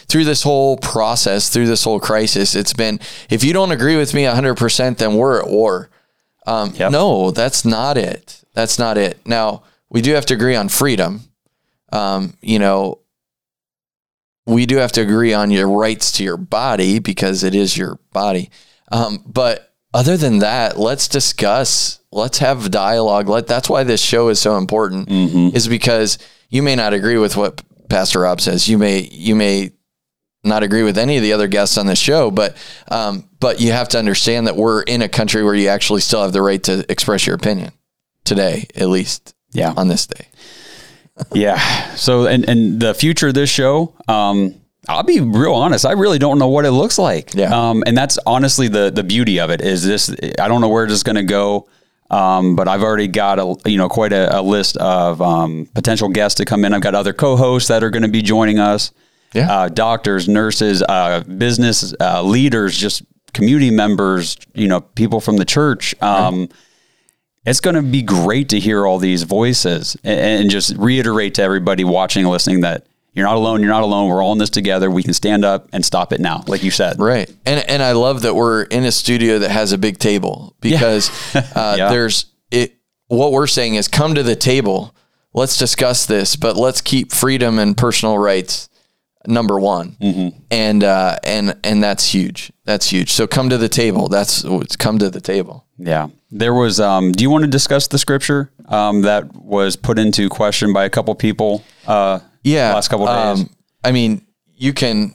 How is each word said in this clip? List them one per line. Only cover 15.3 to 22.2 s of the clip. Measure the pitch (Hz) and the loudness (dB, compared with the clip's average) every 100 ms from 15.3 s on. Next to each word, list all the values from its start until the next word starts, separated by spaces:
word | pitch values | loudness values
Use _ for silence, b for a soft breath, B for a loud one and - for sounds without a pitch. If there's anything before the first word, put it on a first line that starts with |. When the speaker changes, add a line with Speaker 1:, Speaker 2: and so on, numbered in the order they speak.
Speaker 1:
on | 104 104 | 2 2
your | 98 98 | 2 2
rights | 101 110 107 - | 2 0 -2 -4
to | - | -4
your | 95 - | -4 -6
body | 170 104 131 104 92 110 | -4 -4 -2 0 0 0
because | 107 92 95 95 | -2 -4 -2 -2
it | 95 98 | 0 0
is | 95 85 | 0 -2
your | 90 - _ | -6 -10 _
body. | 95 104 92 92 b b b b | -4 -2 -2 -6 b b b b
Um, | 117 113 101 - | -4 -4 -6 -6
but | 123 120 110 - _ _ | -2 -2 -2 -10 _ _
other | 123 127 180 | 0 2 2
than | 139 107 | 2 2
that, | 104 123 110 87 | 2 0 -2 -2
let's | 110 139 - | -2 -2 -2
discuss, | 143 - - 101 120 131 - - - _ | -2 -2 0 0 0 0 -2 -4 -8 _
let's | 104 | -6